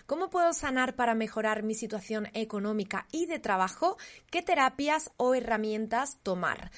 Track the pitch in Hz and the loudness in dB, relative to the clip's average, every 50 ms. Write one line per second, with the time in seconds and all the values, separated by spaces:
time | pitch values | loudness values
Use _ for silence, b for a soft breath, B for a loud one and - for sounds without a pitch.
0 | b - 277 320 381 370 - 359 349 339 330 - - 285 262 262 254 262 254 - | b -4 -2 -2 -2 0 2 4 4 4 4 2 -2 0 0 2 0 0 0 0
1 | 247 233 226 226 220 214 - 226 214 214 214 214 208 220 220 220 233 - 220 202 | 2 2 2 2 0 -2 -2 -2 0 0 0 0 -2 -2 -2 -2 -4 -4 -6 -6
2 | 185 - 214 214 208 - - 220 220 220 220 202 196 214 214 214 196 196 - 180 | -6 -6 -6 -4 -4 -4 -4 -6 -6 -4 -4 -4 -2 -2 -2 -2 -2 -2 -4 -6
3 | - - - 320 339 320 330 - - 220 196 185 185 185 - - 320 359 381 B | -6 -6 -4 -4 -2 -2 -4 -4 0 0 2 2 2 0 0 0 0 0 0 B
4 | B B B B B B - 339 339 - 349 294 269 262 262 - 285 294 302 311 | B B B B B B -4 -4 0 2 4 4 4 4 2 0 0 2 2 0
5 | 311 - - - 254 254 262 254 233 - 226 214 220 214 214 214 220 214 226 240 | 0 -4 -2 0 4 4 4 2 2 0 0 0 0 0 0 -2 -2 0 0 0
6 | 277 285 - - _ 202 185 180 170 147 - - - - b | 0 -2 -6 -6 _ -2 -2 0 0 0 -2 -2 -6 -14 b